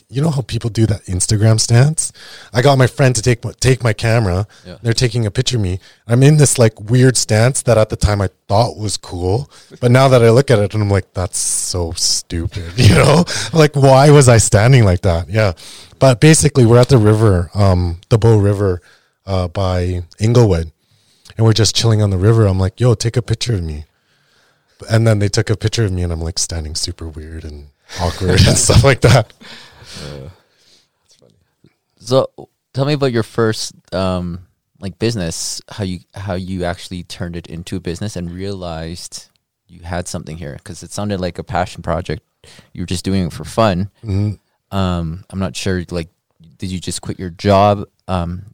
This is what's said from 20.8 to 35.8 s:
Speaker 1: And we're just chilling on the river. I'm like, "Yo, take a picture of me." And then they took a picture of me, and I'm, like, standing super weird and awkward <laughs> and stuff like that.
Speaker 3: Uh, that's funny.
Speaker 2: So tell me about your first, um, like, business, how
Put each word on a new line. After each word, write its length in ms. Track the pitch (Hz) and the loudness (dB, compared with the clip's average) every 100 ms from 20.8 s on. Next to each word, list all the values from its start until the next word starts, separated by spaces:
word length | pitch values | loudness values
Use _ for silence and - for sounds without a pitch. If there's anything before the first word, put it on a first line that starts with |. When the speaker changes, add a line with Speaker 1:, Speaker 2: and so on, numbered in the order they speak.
| _ _ _ _ - - | _ _ _ _ -16 -2
Speaker 1:
And 100 | 110 | 0
we're 60 | |
just 240 | 107 107 - | 2 0 0
chilling 260 | 117 107 | 0 2
on 80 | 104 | 0
the 80 | 92 | 2
river. 280 | 104 113 104 | 2 4 2
I'm 100 | 95 | 0
like, 220 | 92 - | -2 0
"Yo, 140 | 123 | 0
take 220 | 113 117 123 | 0 -2 -6
a 60 | |
picture 320 | - 117 - | -4 -6 -4
of 80 | 101 | -6
me." 220 | 80 76 78 _ _ _ _ _ _ _ _ _ - | -6 -10 -14 _ _ _ _ _ _ _ _ _ -2
And 160 | 113 113 | 0 2
then 120 | 104 | 2
they 80 | 101 | 0
took 220 | - 107 | -2 -2
a 60 | 110 | -4
picture 280 | 110 - | -4 -2
of 80 | 104 | -2
me, 100 | 92 | -2
and 100 | 87 | -4
I'm, 80 | 82 | -4
like, 180 | 82 - | -6 -6
standing 360 | - 85 78 | -8 -8 -8
super 320 | 78 - - 82 | -8 -10 -10 -14
weird 360 | 78 78 80 | -16 -16 -16
and 240 | 80 73 71 _ _ - | -16 -18 -20 _ _ -6
awkward 300 | 87 - 92 90 | -6 -2 0 4
<laughs> 60 | 92 | 4
and 100 | - | 2
stuff 260 | - 101 | 4 4
like 160 | 139 123 | 4 4
that. 320 | 120 120 - _ - - - _ - - | 4 4 2 _ -20 -20 -20 _ -20 -18
Speaker 3:
Uh, 260 | 73 69 69 - _ _ _ _ _ _ | -16 -16 -18 -20 _ _ _ _ _ _
that's 140 | _ _ | _ _
funny. 160 | 64 _ _ _ _ _ _ _ | _ _ _ _ _ _ _ _
Speaker 2:
So 320 | 101 131 - - - _ _ | -2 0 0 -8 -20 _ _
tell 100 | 127 | -6
me 80 | 139 | -4
about 200 | 147 135 | -2 -2
your 100 | 117 | -2
first, 500 | 107 - 113 110 - - _ | -4 -2 -2 -2 -10 -14 _
um, 520 | 90 95 92 87 90 - _ _ _ | -6 -4 -4 -6 -10 -14 _ _ _
like, 180 | 98 - | -14 -6
business, 600 | 113 113 85 - - - - | -6 -4 -8 -8 -10 -12 -14
how 160 | - | -10